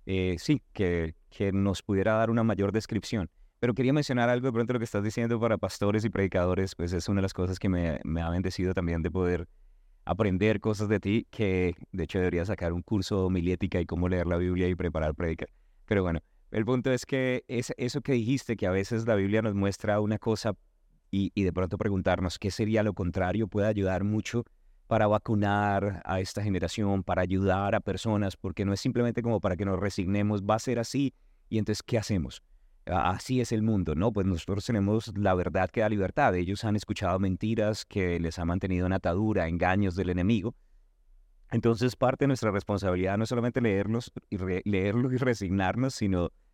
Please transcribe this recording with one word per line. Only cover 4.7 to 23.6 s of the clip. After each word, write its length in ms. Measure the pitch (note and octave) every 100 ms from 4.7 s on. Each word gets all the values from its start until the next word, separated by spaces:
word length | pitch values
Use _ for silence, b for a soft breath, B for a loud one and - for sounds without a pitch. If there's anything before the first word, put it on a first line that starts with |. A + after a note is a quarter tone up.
lo 60 | B2
que 60 | A2+
estás 180 | G#2
diciendo 360 | G#2 A2+ A#2 A#2
para 180 | A#2 G#2+
pastores 460 | F#2+ - G2+ G#2+ A2
y 40 |
predicadores, 640 | - G2 F#2+ F2+ F2+ F#2+ -
pues 160 | F2
es 160 | F2+ -
una 120 | G2
de 40 |
las 100 | F#2+
cosas 240 | - F2+ F#2
que 120 | G2
me, 300 | F2+ E2+ D2
me 180 | - D#2+
ha 80 | E2
bendecido 440 | E2+ F#2 F2+ F#2
también 280 | F#2 E2+ E2+
de 80 | E2
poder 380 | F2+ F2+ F2 F2 - - - _ _ -
aprender 540 | F2+ G#2+ F#2 G#2+ G#2
cosas 280 | A2 G2+ G#2
de 120 | G#2
ti, 280 | F#2+ A2 -
que 460 | - G#2 F#2 F2+ F2 -
de 120 | F#2+
hecho 160 | D#2+ G2
debería 260 | F2+ E2+ F2+
sacar 280 | G2 F2
un 80 | E2+
curso 380 | - G#2+ F#2 G2+
de 60 | F#2
homilética 560 | F#2 F2 F2+ F#2+ F2+
y 40 | E2+
cómo 220 | E2+ F2+
leer 200 | F2+ F2
la 100 | F2
Biblia 300 | F2+ F2+ F2+
y 80 | F2+
preparar 400 | F2 D#2+ D#2 D2+
prédicas. 340 | E2+ D#2 - _ _ _ -
Pero 180 | G2+
bueno, 160 | F#2 E2 - _ -
el 120 | G#2
punto 280 | A2 B2+ B2+
es 140 | B2 -
que 380 | C3+ C3 B2+ -
es 260 | A#2+ A#2+ -
eso 240 | B2 C#3+
que 120 | -
dijiste, 420 | B2+ A2 C3+ - A2
que 120 | F#2+
a 40 |
veces 340 | F#2+ G2 A2+ A2+
la 100 | G#2+
Biblia 260 | G2 G#2+
nos 140 | A2 G2+
muestra 440 | G2 F#2+ G2+ G#2
una 200 | G#2 G#2+
cosa 360 | - A2 A2 G2+ _ _ _ _ -
y, 200 | F#2+ G2 -
y 80 |
de 80 | F#2+
pronto 260 | E2+ F#2 F#2
preguntarnos 640 | A2 G2 F2 F2+ F#2 -
qué 120 | G2+
sería 320 | - G#2+ A2
lo 100 | G#2+
contrario 540 | F#2 F2+ F2+ F2+ G#2 G#2+
puede 200 | G#2+